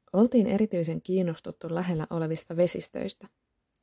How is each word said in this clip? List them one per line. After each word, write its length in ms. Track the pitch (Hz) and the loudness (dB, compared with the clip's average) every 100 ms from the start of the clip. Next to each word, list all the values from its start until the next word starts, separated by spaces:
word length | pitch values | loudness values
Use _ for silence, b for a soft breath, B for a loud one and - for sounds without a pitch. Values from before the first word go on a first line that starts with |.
| _ | _
Oltiin 320 | 180 240 247 196 | 4 4 6 4
erityisen 560 | 196 214 180 165 160 | 2 2 0 -2 -4
kiinnostuttu 720 | - 190 175 160 175 - 165 | -2 0 0 -4 -10 -12 -6
lähellä 320 | 165 180 165 156 | -4 -2 -2 -2
olevista 460 | 170 160 160 - 165 | -4 -2 -4 -4 0
vesistöistä, 720 | 180 - - - 196 - - _ _ _ _ _ | 0 0 -8 -8 -8 -8 -16 _ _ _ _ _